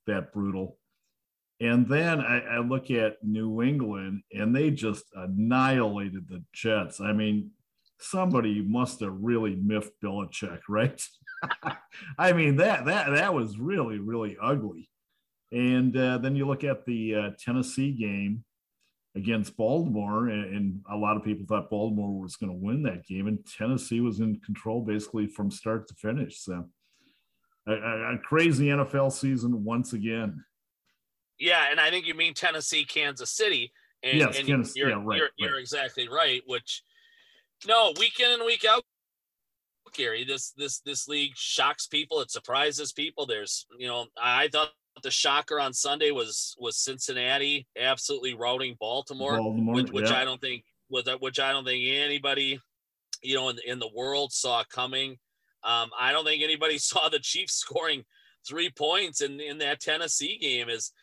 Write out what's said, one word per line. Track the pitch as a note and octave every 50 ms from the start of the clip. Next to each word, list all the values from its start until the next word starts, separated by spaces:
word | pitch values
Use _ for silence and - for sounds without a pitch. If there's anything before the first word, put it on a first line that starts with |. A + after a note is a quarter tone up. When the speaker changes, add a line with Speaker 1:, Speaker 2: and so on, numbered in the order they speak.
| _
Speaker 1:
that | G#2+ G#2 F#2+ - -
brutal. | - G2+ G2+ G2 F#2+ F#2 F#2+ F2+ - _ _ _ _ _ _ _ _ _ _ _ _ _ _ _ _ -
And | A#2 A#2 A#2+ B2 B2 A2
then | C#3 D3+ E3+ E3+ D#3+ C#3+
I, | B2 A#2 A#2+ B2
I | - A#2 A#2 A#2+
look | A#2+ B2 C3 C3 - -
at | B2 A2+ A2 G#2+ G#2+ -
New | A2 G#2 G#2+ G#2+ A2 A2 A2 A2+
England, | A#2+ C3 D3 C#3+ B2 G#2 G#2 G2 F#2+ F#2+ G2 G2 - -
and | - G#2 G#2 A2 B2
they | C#3 D3+ D#3
just | - - A2+ A2 G2+ - - _ -
annihilated | G2 F2+ F#2+ F#2+ G2+ A2 A#2 B2+ C3 C3 C3+ C3 B2+ A#2 G#2+ G#2 G2+ G2+ G2 F#2 F#2+ F2 -
the | F#2 F2 - - -
Jets. | - - A2+ A2 G#2 F2+ - - -
I | G2 G#2
mean, | G#2 G#2+ G#2+ G#2+ G#2+ G#2 G2+ - - _ _ _ _ _ _ _ _ -
somebody | - - - F#3 F#3 F3+ F3+ B2 A2+ G#2+ G#2 G#2
must | F#2+ G2 A2 A#2+ B2+ B2+ - -
have | A2 G2 F#2+
really | F#2+ G#2 A#2+ A#2+ A#2 A2 G2+ F#2+
miffed | F#2 G2 G#2 G#2+ G#2+ G#2+ - - _
Belichick, | G#2 G2 G2 G2+ F#2+ F2 - - G#2 F#2 F2 E2 - -
right? | G#2 G#2+ A#2+ C#3 - - - - - _ _ - - - - - - -
<laughs> | - - - - - _ - - - - C#3
I | - E3+ F#3
mean, | F3 E3+ D#3+ D3 C#3
that, | C#3+ F3+ A3 G3 C3+ B2
that, | D3 F#3+ G#3 D3+ C#3 C#3
that | D3 F#3 G3+ F3+
was | C3+ A2+ G#2 G2+ G#2+
really, | B2 E3+ G3+ F3 B2+ A2+ G#2+ G#2
really | G2 A2 A#2 A#2 A2 G#2 F#2+ -
ugly. | G#2+ B2 D3 C#3 A2 G2+ E2+ E2 - - _ _ _ _ _ _ _ _ _ _ _ -
And, | A#2+ A#2+ B2 B2+ B2+ B2+ B2+ B2+ A#2
uh, | C3 B2+ B2+ B2+ B2
then | B2 C3+ C#3
you | C#3 C#3
look | C#3 C#3 C#3 D3+
at | A2+ G#2 G#2 -
the, | B2 A#2+ A2+ A2 A2 G#2+
uh, | G#2+ G#2 G2+ G2
Tennessee | - - B2 A#2+ C3 B2 B2+ - C3+ C3+ C#3+
game | C3+ A2+ A2 G#2 G2 G2 G2+ G2+ G#2+ A#2 - _ _ _ _ _ _ _ _ _ _ _ _ _ -
against | G2 F#2+ A2+ A#2 A2 G2+ - -
Baltimore, | - A2 A2 C3+ E3 E3+ D3+ G#2 G#2 G#2 G#2 G#2 A2 A#2+ A#2+
and, | G#2+ G#2 G2+ F#2 G2
and | G#2 G2+ G2 F#2 G2 - -
a | G#2
lot | G#2+ G#2+ G#2 G#2+
of | G#2+ -
people | A2 G#2+ G#2+ G2+
thought | - G#2+ G2+ - -
Baltimore | A2 G#2 G#2+ A2 G#2+ G#2 G2+ G2+ G2 F#2+
was | F#2 F2+ -
gonna | - A2 F#2+ F2+
win | F2+ F#2+ G#2 A#2+ D3 D3
that | A2+ F2+ F2 -
game, | - F#2+ F#2+ G2
and | G#2+ G#2+ G2+ - - -
Tennessee | - A2 A#2+ C3 B2 - - A#2 A#2
was | A#2+ A#2+ G#2 G2
in | A2+ A2 G#2+ G#2 -
control | - G2+ - - A2 A2+ A#2+
basically | A#2 A2 G#2+ G#2+ G#2 - - A2 G#2
from | G#2 - - G2+ G2
start | G2 - - A2 A2 A2+ - -
to | -
finish. | - - G#2+ B2 C#3+ - - - -
So | - F#2+ F2+ F2 E2+ - _ _ _ _ _ _ _ _ _ _ _ _ _ _ _ _ _ _ -
a, | G#2+ A2
a, | G#2+ G#2+ A#2 A2+ A2 A2+ A#2 A#2+
a | G#2+
crazy | - - D#3 D#3+ E3 E3+ D3 C3 D3 C#3+
N | C#3+ C#3+
F | C3+ - -
L | C#3 C#3 C3+
season | C3+ - - C3+ C3+ B2 A#2+ A#2+ B2 A2 G2+
once | A2 A#2 A#2+ B2 -
again. | A#2+ G#2+ G2+ A2+ A2+ A2+ A2 G2+ D#2+ D2+ - _ _ _ _ _ _ _ _ _ _ _ _ _ _ _ _ _ _ -
Speaker 2:
Yeah, | C#3+ F3 F3 E3 D3 C#3
and | D3+ D#3+
I | D3+ D#3+
think | F3 F3+ D#3+
you | E3 D#3+
mean | D#3+ E3 D#3+ C#3+
Tennessee, | - F#3 F3 D#3+ D#3 C#3+ - D#3+ D3+ C#3+
Kansas | - - D#3 D3+ C#3+ C#3 B2 B2 -
City. | - - G#3+ G#3 E3+ B2 A#2+ B2+ _ _ _ _ _ _ -
And, | C3 C3+
Speaker 1:
Yes, | D3+ C#3+ A2 G2+
Speaker 2:
and | C#3 C#3
Speaker 1:
Kansas, | C#3 C#3 B2+ A2+ - -
Speaker 2:
you're, | C3 C#3 C3
Speaker 1:
yeah, | G#2+ G2+
right, | G2+ G#2+ G#2
Speaker 2:
you're, | - D#3 C#3 -
you're | - - - -
Speaker 1:
right. | C3+
Speaker 2:
exactly | B2+ B2 D3+ C#3+ C3+ C3 - C3+ B2
right, | A#2 C3 D#3+ E3 C#3+ B2+ B2+ -
which, | B2+ B2+ A#2 - - - - - _ _ _ _ _ _ _ _ _ _ _ _ _ _ - -
no, | G#3 A3+ A#3 A3 F#3 D3
week | F3+ A3 A3+ - -
in | B3 A#3+
and | A#3+ A#3 A#3
week | A#3 A#3 A3 G#3+
out, | G#3+ A3 B3 - _ _ _ _ _ _ _ _ _ _ _ _ _ _ _ _ _ _ _ _ _ -
Gary, | - B2+ A#2 A2 A2+ B2+
this, | C3 C3+ C3 - -
this, | - C3+ C#3+ C#3 - -
this | - C#3+ C#3 - -
league | C#3+ D3 D3 C#3+ C#3+ C3+
shocks | - - - - - C3+ C#3+ D3 - -
people. | - D3+ D3+ D3+ - D#3+ D3+
It | B2 -
surprises | - A#2 - - B2 C3+ D3 D3+ C#3+ D3 D3 C3+
people. | - D3 D3 D#3+ - D#3+ C#3
There's, | B2 A2 G#2+ G#2 - - - - _ A#2+
you | B2 B2+
know, | B2 A#2+ A#2+ A#2+ - - A2+
I, | A#2 B2 B2 C3 D3
I | D3+
thought | C#3+ D3+ D#3 D3+ - _ _ _ - -
the | - C3
shocker | - - - C#3+ C#3+ D3 D3 - D#3 D3
on | C#3 C3
Sunday | B2+ - - C#3+ C#3+ D3+ D#3 D3
was, | C#3+ B2+ A2+ A2 G#2+ - - - - C3
was | B2 A#2 G#2+
Cincinnati | - - C3+ C3+ C3 - - B2+ B2 B2 B2+ C3+ C#3 C#3+ C#3+ D3 C#3+ C3 _ - A2
absolutely | B2 C3 C3+ - - - C#3+ B2+ B2+ C3 A#2+
routing | A2 A#2+ A#2+ B2+ B2+ C3 B2+ B2
Baltimore, | - G#2+ A2 A#2+ C3+ C3+ - C#3 C3 C3+ C#3 -
Speaker 1:
Baltimore, | A2 A2 A2 A2 A2+ A2+ A2+ A#2+
Speaker 2:
which, | B2+ B2+ -
which | - G#2 G#2+ A2+
Speaker 1:
yeah. | B2
Speaker 2:
I | B2+ C3
don't | C3 B2+ B2+
think, | C#3 C3 B2 A#2 - _ _ _ _ -
with | C3 B2+ A2+
that, | C3 B2+ B2+
which | C3 C3 C3 C#3+
I | C3+ C3+ C#3
don't | C#3 C3
think | B2+ B2+ B2+ B2
anybody, | B2+ C3+ C#3+ D3 C#3+ C#3+ C#3+ C3+ C#3 C3+ C#3 C#3 C3+ C#3 C3 - _ _ _ _ _ _ _ _ _ - -
you | - B2+ C3+
know, | C3 C3
in, | C3 A#2+ A#2 -
in | C3 B2+ B2
the | A#2 A2 G#2+
world | A#2+ B2+ C3+ C#3 C#3+ C#3+ C3 -
saw | - - B2+ A#2+ A#2 A2 -
coming. | - B2+ B2+ B2+ C3 C3 C3+ C3+ B2+ B2 _ _ _ _ _ _ _ _ -
Um, | A2+ A#2 A#2 A2+ A2+ A2
I | A#2+ B2+ C3
don't | D3 D#3+ D#3+
think | D3+ D#3 D3 D3+
anybody | D#3 D#3+ D3 D#3 D#3+ D3+
<laughs> | C#3+
saw | - - - F#3 D#3
the | D#3+ D#3 D3
Chiefs | - - - F3+ F#3+ - -
scoring | - - - - E3 D#3+ D#3+ D3 C3 A2+ _ _ _ _ _ _ _ -
three | - C#3 E3 E3+ F3+
points | - - D3 D3+ F3 G3 G3+ E3+ C#3 -
in, | C#3+ C#3 C#3 C#3+
in | D3+ D3 D3 D#3
that | D3 C#3+ D3 -
Tennessee | - D#3+ D#3 D#3+ E3+ D#3 - - C#3+ - G#3
game | - D#3 C#3 B2+ A#2+ A#2+
is, | A#2 A#2 A2 - - - _